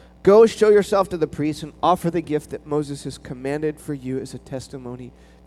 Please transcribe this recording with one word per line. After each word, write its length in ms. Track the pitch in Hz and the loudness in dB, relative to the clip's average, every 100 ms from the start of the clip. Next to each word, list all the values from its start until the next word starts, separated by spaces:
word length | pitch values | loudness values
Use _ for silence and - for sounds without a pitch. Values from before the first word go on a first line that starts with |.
| - - | -20 -2
Go 220 | 190 208 226 | 6 8 8
show 240 | - 214 | 6 4
yourself 400 | 208 185 196 185 | 4 4 0 0
to 80 | 180 | -2
the 80 | 151 | -4
priest 380 | - 147 147 | -2 -4 -6
and 100 | 151 - | -12 -2
offer 300 | 160 180 170 | 0 0 -2
the 100 | 165 | -4
gift 300 | 143 147 - | -4 -6 -6
that 160 | - 156 | -12 -6
Moses 380 | 147 143 139 135 | -4 -4 -8 -12
has 120 | - | -12
commanded 640 | - 127 135 147 156 151 | -14 -10 -6 -4 -4 -6
for 160 | - 139 | -10 -10
you 240 | 127 131 | -6 -8
as 160 | 127 123 | -8 -14
a 20 | |
testimony 760 | - 131 - 139 123 123 120 - - - | -12 -12 -12 -14 -14 -14 -16 -20 -20 -20